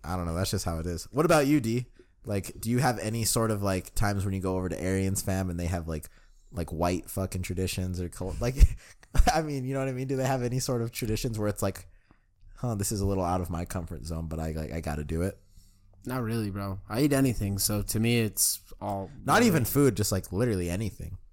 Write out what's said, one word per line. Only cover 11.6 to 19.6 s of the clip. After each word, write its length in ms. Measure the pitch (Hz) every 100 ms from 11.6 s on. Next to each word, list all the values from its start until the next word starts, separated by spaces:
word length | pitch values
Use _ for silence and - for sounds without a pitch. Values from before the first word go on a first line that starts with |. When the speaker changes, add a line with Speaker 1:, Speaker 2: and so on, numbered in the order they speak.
Speaker 1:
like, 260 | 101 - - - _ - _ _ - -
"Huh, 200 | 123 104
this 160 | 98
is 100 | 104
a 40 | 98
little 180 | 98
out 180 | 87 92
of 80 | 85
my 160 | 85 87
comfort 400 | 95 82 85 80
zone, 220 | 82 82
but 120 | 80
I, 120 | 80
like, 200 | 78 76
I 80 | 80
gotta 240 | 78 76
do 180 | 73 80
it"? 140 | 90 - - - - _ - - -
Speaker 2:
Not 160 | 127
really, 280 | 110 117 104
bro. 300 | 98 98 95 -
I 120 | 107
eat 120 | 147
anything, 440 | 139 135 110 101 98
so 240 | - 104
to 180 | 98 113
me, 200 | 117 120
it's 400 | 110 - - - - -
all 280 | 101 98 95 - -
Speaker 1:
Not 80 | 175
Speaker 2:
whatever. 120 | 240
Speaker 1:
even 180 | 160